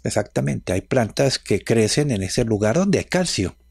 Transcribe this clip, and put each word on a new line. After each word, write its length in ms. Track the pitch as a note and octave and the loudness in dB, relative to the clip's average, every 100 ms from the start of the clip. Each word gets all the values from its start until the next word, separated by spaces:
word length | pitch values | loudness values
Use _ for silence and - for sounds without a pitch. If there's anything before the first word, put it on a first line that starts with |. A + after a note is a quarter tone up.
Exactamente, 680 | - - G2+ - C#3 C3 - | -2 -2 -2 -2 -2 -4 -4
hay 80 | F#2 | -4
plantas 580 | - B2+ G#2+ - C#3 - | 0 0 0 0 0 -2
que 220 | - G2+ | -2 -4
crecen 500 | - A2+ G#2+ - D3 | 2 2 2 2 0
en 120 | G#2 | -2
ese 220 | F#2+ - | -2 -2
lugar 320 | A#2 G#2 G#2+ D3+ | 0 0 2 2
donde 220 | G3+ B2+ | 2 0
hay 60 | |
calcio. 520 | - F3+ F3 - F2 - _ | 0 -2 -2 -2 -4 -6 _